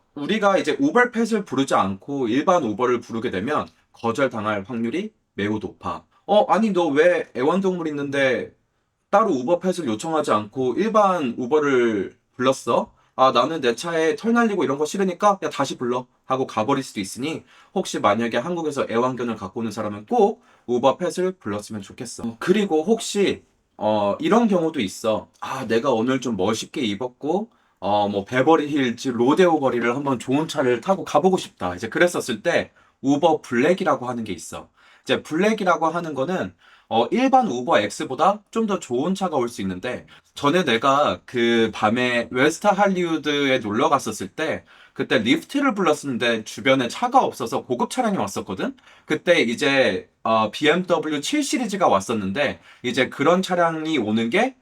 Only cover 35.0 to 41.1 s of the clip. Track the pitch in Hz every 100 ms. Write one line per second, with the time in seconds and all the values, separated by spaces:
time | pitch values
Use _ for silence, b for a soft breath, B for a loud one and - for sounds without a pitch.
35 | - 123 - 156 208 226 185 160 160 170
36 | 170 139 135 185 101 - b b - 113
37 | 120 202 262 262 226 123 123 143 104 -
38 | 151 131 170 208 - 226 226 185 - 123
39 | 156 190 185 151 120 - 98 90 120 110
40 | - B _ - 143 156 143 113 139 139
41 | 139